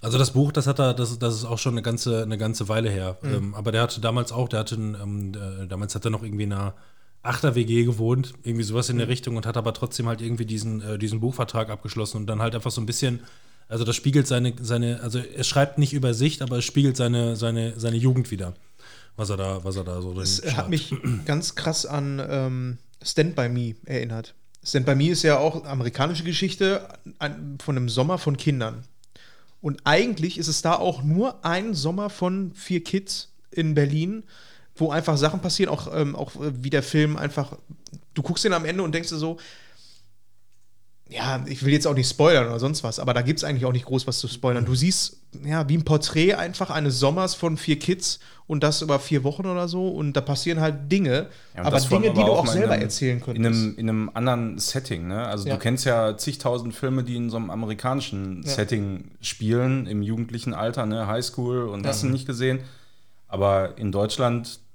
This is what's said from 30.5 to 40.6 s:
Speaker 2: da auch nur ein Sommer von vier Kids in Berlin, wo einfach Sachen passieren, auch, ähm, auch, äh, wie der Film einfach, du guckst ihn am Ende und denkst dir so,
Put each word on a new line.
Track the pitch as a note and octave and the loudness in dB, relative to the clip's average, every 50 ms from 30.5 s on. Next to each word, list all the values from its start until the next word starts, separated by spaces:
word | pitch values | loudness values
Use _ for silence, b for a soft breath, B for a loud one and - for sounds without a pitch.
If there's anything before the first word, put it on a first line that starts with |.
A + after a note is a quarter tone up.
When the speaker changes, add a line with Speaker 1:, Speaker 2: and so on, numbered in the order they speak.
| D3+ - | -2 0
Speaker 2:
da | - E3 E3+ | 2 2 2
auch | F3 F3 F3+ D#3+ B2+ C3 | 2 2 0 0 0 0
nur | D3+ D#3+ F3+ A3+ C4 A#3+ - - | 2 4 4 2 2 0 -4 -2
ein | E3 E3+ F3+ G3+ A3+ G#3+ | -2 0 0 0 -2 -4
Sommer | D3+ C3 D#3 E3+ F#3+ G#3 G#3 | -2 -2 -2 -2 -2 -4 -4
von | G3+ - F3+ F3+ F3+ G3 G3 F3 - | -4 -2 -2 0 0 0 -2 -4 -8
vier | - - - F3+ E3+ E3+ | -12 -4 -2 -2 -2 0
Kids | - - G3 G3 - - - - - - - - - | 0 -2 -2 -2 -2 -8 -8 -8 -12 -18 -20 -20 -8
in | - E3+ D#3+ D#3 D3+ | -2 0 0 4 4
Berlin, | D3+ C#3+ C#3 C#3+ D3+ D#3+ F3+ G#3 A3 G#3+ B B B B B B B B B B | 4 4 4 2 0 0 -2 -4 -6 -10 B B B B B B B B B B
wo | - D#3+ D#3+ | 0 0 2
einfach | C#3+ D#3+ E3 - D#3 | 2 0 2 2 2
Sachen | C#3 C#3 D#3 D#3+ F#3 | 4 4 2 2 0
passieren, | - F3+ - - G3 - C#3+ | -2 -2 2 2 2 2 0
auch, | - D3 D#3 - | -4 -4 -4 -2
ähm, | D#3+ D3+ C#3+ C#3+ | 0 0 0 0
auch, | - C#3 - - | -4 -6 -8 -6
äh, | - D3 D3+ C3+ A#2+ B2+ | -6 -6 -6 -4 -4 -4
wie | C#3 | 0
der | D3 C#3+ C3+ | 0 0 0
Film | - - D#3 D3+ D3+ D3+ | 2 4 4 4 4 2
einfach, | D#3+ D3 D3+ D3 - C#3 - - - - - D#3 - - - - - - - - | 0 -2 -4 -2 -2 -4 -4 -8 -18 -16 -18 -18 -18 -18 -18 -18 -18 -18 -8 -6
du | - | -4
guckst | C3+ - E3+ - - | -2 -2 0 2 2
ihn | G#3+ F#3 | 2 2
am | E3 D#3+ | 2 0
Ende | D#3 F3 F#3 F#3+ | 0 -2 0 0
und | D#3+ D#3 | 0 0
denkst | E3 E3+ - | -2 -4 -4
dir | E3 | -4
so, | D#3 D#3 D#3+ E3 E3 B B B B B B B B B B B B B B - - - - - - - - - - | -2 -2 -2 -4 -6 B B B B B B B B B B B B B B -20 -20 -20 -20 -20 -20 -20 -20 -20 -20